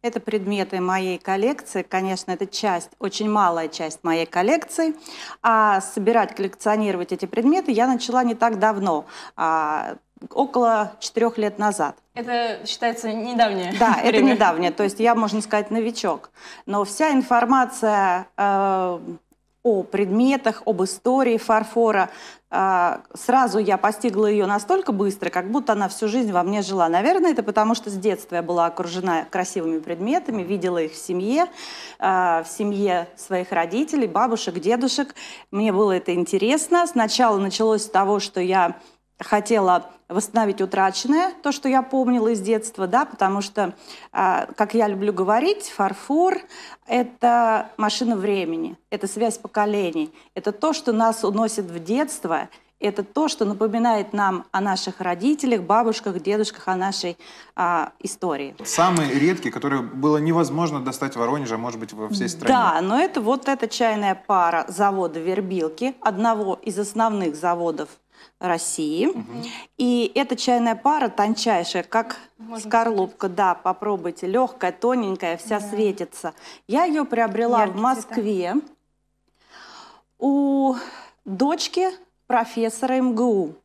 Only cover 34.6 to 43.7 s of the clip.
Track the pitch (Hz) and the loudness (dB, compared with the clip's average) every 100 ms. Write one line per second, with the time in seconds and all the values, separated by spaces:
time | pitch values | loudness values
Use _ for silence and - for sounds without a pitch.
34.6 | 170 233 262 - 277 - - - - 202 | 0 2 0 0 -4 -8 -18 -20 -8 0
35.6 | 214 190 208 185 185 175 170 190 220 294 | 2 4 4 2 0 -2 0 0 2 0
36.6 | - 349 339 247 214 - 240 202 196 190 | 2 2 2 0 0 4 4 4 0 0
37.6 | 220 214 208 185 196 208 196 - 180 190 | 2 2 2 0 2 0 0 -4 0 2
38.6 | 170 - - _ _ _ - 208 208 220 | 2 -2 -18 _ _ _ 0 0 2 2
39.6 | 190 175 175 - _ 185 214 226 214 202 | 4 2 0 -20 _ -4 0 0 0 0
40.6 | 190 202 190 190 247 302 370 349 285 277 | -2 2 0 0 0 2 2 -2 -4 -2
41.6 | 269 262 254 269 247 247 220 220 190 220 | 2 2 2 0 2 2 2 0 0 -2
42.6 | 220 - 185 233 294 - 190 196 202 - | -2 -6 0 0 0 0 0 0 -4 -2
43.6 | 185 | -4